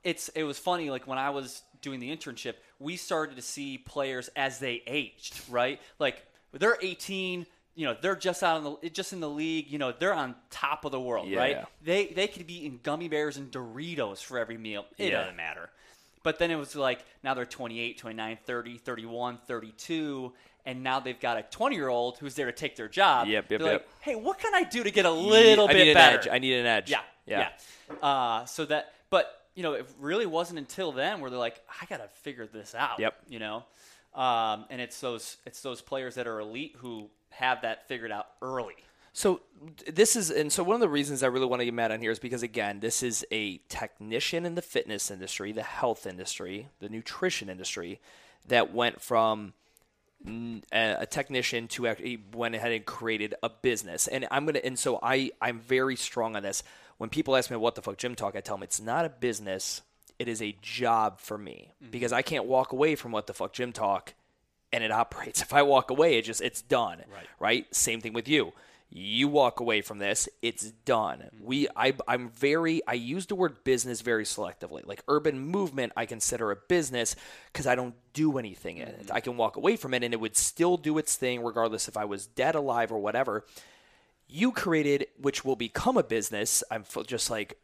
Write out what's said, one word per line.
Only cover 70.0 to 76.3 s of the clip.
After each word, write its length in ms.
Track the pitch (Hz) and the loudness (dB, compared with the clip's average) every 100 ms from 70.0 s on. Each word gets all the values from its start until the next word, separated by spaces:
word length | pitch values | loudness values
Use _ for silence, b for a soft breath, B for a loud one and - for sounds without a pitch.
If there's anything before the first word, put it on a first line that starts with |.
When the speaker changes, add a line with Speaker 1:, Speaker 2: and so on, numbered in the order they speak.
| 101 95 - _ | 0 0 -2 _
Speaker 2:
it's 300 | 117 - 110 110 | -4 -4 -12 -8
done. 360 | - 117 98 65 | 2 2 2 -4
Speaker 1:
Mm-hmm. 240 | - 110 107 | -14 -16 -4
Speaker 2:
We, 220 | 135 143 | 0 0
I, 200 | - 127 139 - | 2 2 2 -2
I'm 220 | 123 120 | -2 -2
very, 540 | 117 143 160 165 160 - | 0 2 2 2 0 -2
I 80 | |
use 320 | 120 117 175 180 | -4 -4 -6 -4
the 80 | |
word 300 | 196 175 127 | 0 0 0
business 380 | - 127 127 113 | 2 2 2 -4
very 220 | 113 113 | 0 0
selectively. 640 | 104 - 92 - 87 78 - | 0 -4 -6 -8 -12 -12 -12
Like, 160 | 101 - | -12 2
Urban 300 | 147 151 135 | 4 4 -2
Movement, 560 | 139 196 180 135 120 - | -2 -2 -2 -2 -2 -2
I 80 | |
consider 460 | 117 113 - | -4 -2 -2